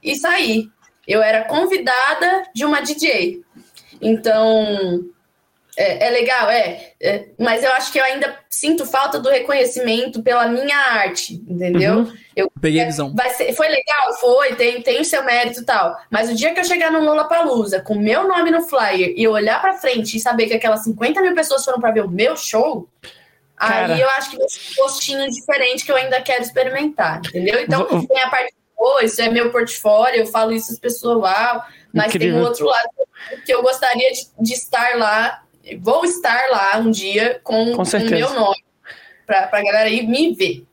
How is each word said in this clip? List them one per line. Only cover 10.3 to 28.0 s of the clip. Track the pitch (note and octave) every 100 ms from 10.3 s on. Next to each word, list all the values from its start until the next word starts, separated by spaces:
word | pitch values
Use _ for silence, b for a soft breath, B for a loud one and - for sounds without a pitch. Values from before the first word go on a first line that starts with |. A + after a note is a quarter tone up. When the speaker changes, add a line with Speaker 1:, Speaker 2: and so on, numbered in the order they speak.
| A#3+ A#3
Speaker 1:
minha | A#3+ C#4 C#4+
arte, | C4+ A3+ F#3+ F3 - E3+ -
entendeu? | F3 F3+ F3 - G3+
Speaker 2:
Uhum. | A#3 B B -
Speaker 1:
Eu, | - -
Speaker 3:
Peguei | D#3 D#3
a |
Speaker 1:
é, | -
Speaker 3:
visão. | C#3+ C#3
Speaker 1:
vai | F3+ B3+
ser, | - C5+
foi | A#3+ D#4
legal? | C#4+ C4 D4 C4 -
Foi, | B3 B3+ C#4
tem, | A#3 A#3+ A#3+
tem | A#3+ B3
o |
seu | D#4+ D4
mérito | C4 A#3+ A#3+ A#3+
e |
tal. | A#3+ A3+ E3+ - B
Mas | G#3+ A3+
o |
dia | A#3 D4
que | F4
eu |
chegar | F4 F4 D#4+
no | D#4+
Lollapalooza, | D4+ D4+ D#4 E4 E4 A#3+ G3+ F#3+
com | - G#3
meu | G#3 C4 F#4+
nome | F4+ E4+
no | E4
flyer, | E4+ C4+ G#3+ F#3 F3+ F3+
e |
eu | A3
olhar | G#3+ G#3 C4
pra | F#4+
frente | F#4+ C#4 B3 A3 A3
e |
saber | B3 A#3 A3
que |
aquelas | A3+ A3+ G#3+
cinquenta | A3+ A3 A#3+ D#4+
mil | F#4
pessoas | F4 D#4 -
foram | - A#4+
pra | A#3
ver | A3
o | G3
meu | F3 A#3+ D#4
show, | - A3 C#4+ A#3 - _ B B B B B _
Speaker 2:
Cara. | A3 A3+ F3+
Speaker 1:
aí | E3
eu | C4
acho | C4+ C#4+
que | -
vai | C5+
ser | - - -
um |
gostinho | C5+ - - C4+ C4+
diferente | A#3+ - C#4 B3+ B3+
que | -
eu | C4+
ainda | C4 B3+
quero | B3+ B3+
experimentar, | A#3 B3+ C4 C4 D4+ D4 F3 D#3+ E3
entendeu? | F3+ F3+ A3+
Então, | - - -
Speaker 2:
Vou | F3